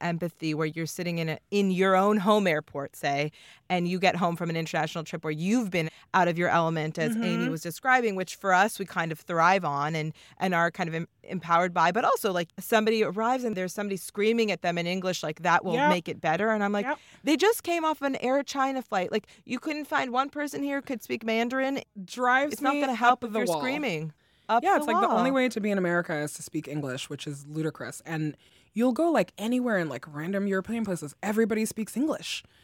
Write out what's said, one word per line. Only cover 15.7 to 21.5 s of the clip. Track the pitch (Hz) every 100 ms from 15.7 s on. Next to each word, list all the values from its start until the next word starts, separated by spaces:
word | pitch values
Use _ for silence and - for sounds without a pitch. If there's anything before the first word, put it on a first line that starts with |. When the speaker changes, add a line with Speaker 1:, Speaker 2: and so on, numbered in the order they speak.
Speaker 2:
Yep. | 165 294
Speaker 1:
make | 180 165
it | -
better. | 160 165 214
And | 220
I'm | 202
like, | 202 202
Speaker 2:
Yep. | 302 - -
Speaker 1:
they | 226 294
just | 381 466
came | - 339
off | 311 311
an | 277 269
Air | 247 269
China | 277 285 269 269
flight. | - 196 180
Like, | 214 - -
you | - 247
couldn't | - 302
find | 285 294 262
one | 240 277
person | 294 294 285
here | 277 277
who |
could | - 247
speak | - 240
Mandarin. | 226 226 240